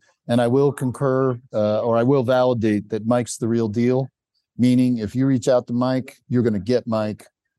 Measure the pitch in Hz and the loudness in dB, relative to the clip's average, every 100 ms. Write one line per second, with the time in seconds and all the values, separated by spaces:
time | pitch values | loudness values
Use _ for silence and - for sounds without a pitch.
0 | _ _ - 120 120 131 143 135 127 110 | _ _ -2 0 2 2 2 0 -6 -2
1 | 139 131 131 123 - 110 104 107 117 117 | -2 0 0 -2 -6 -2 0 0 0 2
2 | 123 139 120 127 127 120 110 104 101 107 | 2 2 2 2 2 2 0 0 -2 -6
3 | 113 123 117 - 113 117 113 107 123 127 | -2 -2 -2 -6 -2 0 -2 0 0 0
4 | 131 _ _ _ _ - 123 123 127 120 | -2 _ _ _ _ 0 2 4 2 0
5 | 104 127 135 127 139 123 120 120 127 131 | -4 -2 0 0 2 0 0 -4 -2 -2
6 | 120 - - 123 113 104 92 123 117 110 | -6 -16 -4 0 0 -2 -2 -2 0 -4
7 | 107 104 - _ _ | -4 -6 -16 _ _